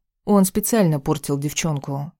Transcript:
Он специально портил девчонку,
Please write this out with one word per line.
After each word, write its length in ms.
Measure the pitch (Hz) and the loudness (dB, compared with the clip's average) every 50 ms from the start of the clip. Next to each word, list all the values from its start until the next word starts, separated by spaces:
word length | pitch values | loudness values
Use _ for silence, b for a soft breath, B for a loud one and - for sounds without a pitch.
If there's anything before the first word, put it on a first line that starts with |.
| _ _ _ _ _ | _ _ _ _ _
Он 200 | - 208 202 190 | 2 4 4 4
специально 560 | 190 - 214 208 - - 226 202 165 151 143 | 4 0 -4 -2 0 2 2 4 2 2 0
портил 360 | 135 156 151 151 - - 147 143 | 0 -2 -2 -2 -2 -4 -4 -2
девчонку, 760 | 139 151 - - - 165 151 143 - - 139 139 143 160 - _ | -2 -4 -4 -4 -4 -4 -4 -4 -6 -8 -8 -8 -10 -12 -14 _